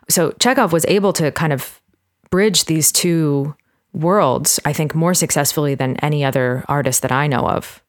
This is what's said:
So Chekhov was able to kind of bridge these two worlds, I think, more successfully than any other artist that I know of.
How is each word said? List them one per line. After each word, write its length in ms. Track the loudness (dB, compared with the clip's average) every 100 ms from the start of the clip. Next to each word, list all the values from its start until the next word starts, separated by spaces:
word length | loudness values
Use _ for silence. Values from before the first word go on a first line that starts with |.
| -4
So 240 | 0 0 0
Chekhov 320 | 0 2 2
was 120 | 2 2
able 240 | 2 2
to 180 | 0 -2
kind 220 | 0 -2
of 280 | -2 -4 -16 _ _ _ _ _
bridge 340 | 2 2 2
these 260 | 0 0 0
two 640 | 0 0 2 2 0 -2 -8 _ _ _
worlds, 680 | -4 0 2 2 2 0 -2
I 80 | -2
think, 220 | -2 -2
more 200 | 0 0
successfully 600 | 0 0 0 0 0 -2
than 220 | -2 -2 -2
any 260 | -2 0
other 400 | 0 0 0 -2 -2
artist 340 | -2 0 -2
that 100 | 0
I 140 | 0 0
know 200 | 0 0
of. 340 | -2 -6 -18